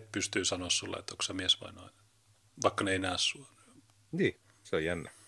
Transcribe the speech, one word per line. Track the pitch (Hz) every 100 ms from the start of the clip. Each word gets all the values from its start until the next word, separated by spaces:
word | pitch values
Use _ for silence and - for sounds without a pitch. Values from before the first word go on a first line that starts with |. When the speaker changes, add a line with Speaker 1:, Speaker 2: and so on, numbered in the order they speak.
| -
Speaker 1:
pystyy | 104 - -
sanoa | 92 90 87
sulle, | - 90 85
että | -
onko | -
sä | -
mies | 95 - -
vai | 95
nainen, | 92 95 - _ _ _ _ _ -
vaikka | 95 -
ne | 101
ei | 95
näe | 92 90
sua. | - - - - - - - _ -
Speaker 2:
Niin, | 170 139 - _ -
se | - 85
on |
jännä. | 80 85 78 -